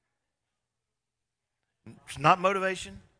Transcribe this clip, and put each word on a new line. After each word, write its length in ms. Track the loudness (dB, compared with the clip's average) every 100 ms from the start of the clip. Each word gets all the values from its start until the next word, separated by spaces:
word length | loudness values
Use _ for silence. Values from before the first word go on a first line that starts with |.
| _ _ _ _ _ _ _ _ _ _ _ _ _ _ _ _ _ _ -20 -20 -18
It's 120 | 2
not 220 | 4 4
motivation. 600 | 2 0 -4 -6 -12 -18 -20